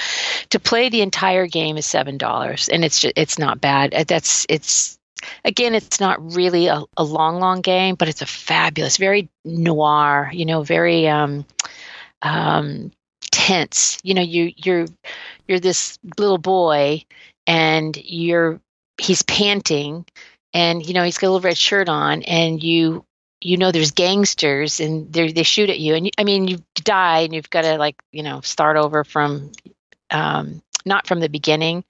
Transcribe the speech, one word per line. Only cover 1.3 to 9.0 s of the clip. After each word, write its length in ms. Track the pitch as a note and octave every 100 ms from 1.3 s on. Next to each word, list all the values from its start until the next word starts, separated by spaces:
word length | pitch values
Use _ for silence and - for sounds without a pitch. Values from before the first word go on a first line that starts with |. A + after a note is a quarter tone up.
| F#3 F3+
game 320 | E3 D#3 D#3
is 80 | C#3+
seven 320 | D#3 C#3 C#3
dollars, 500 | A#2 A2+ B2+ D3 -
and 160 | E3
it's 180 | E3 -
ju-, 100 | - -
it's 220 | D#3 -
not 240 | C#3+ B2
bad. 320 | C#3+ C#3 C#3
Uh, 100 | -
that's, 440 | D#3 E3+ - - -
it's, 480 | D#3 - - - - _ - - -
again, 320 | - G#3+ A#3+ A3
it's 240 | - -
not 340 | F#3+ - D#3+
really 320 | F3 F3+ F3 F3
a, 160 | D3 - -
a 60 |
long, 360 | D#3 D#3+ D#3+ F3
long 220 | F#3 F#3
game, 320 | F#3 F#3 F#3+
but 160 | F#3 D#3+
it's 140 | D3+
a 20 | -
fabulous, 720 | - - D#3+ E3 D3+ C#3+
very 320 | -